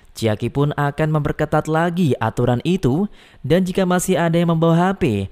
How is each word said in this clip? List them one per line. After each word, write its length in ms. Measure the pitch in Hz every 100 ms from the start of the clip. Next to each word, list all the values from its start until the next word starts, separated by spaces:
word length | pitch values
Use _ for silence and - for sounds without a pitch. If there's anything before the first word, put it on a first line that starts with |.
| - -
Chiaki 320 | 110 104 117
pun 240 | 139 147 147
akan 320 | 143 143 156
memperketat 560 | 156 147 151 151 156 151
lagi 480 | 160 175 170 165 120
aturan 480 | 113 120 123 120
itu, 400 | - 185 131 147 208 - - -
dan 240 | 127 170 185
jika 160 | 190
masih 320 | 185 180 185 175
ada 240 | 170 170
yang 160 | 170 165
membawa 400 | 165 165 185 196
H 80 |
P, 0 | 151 101 98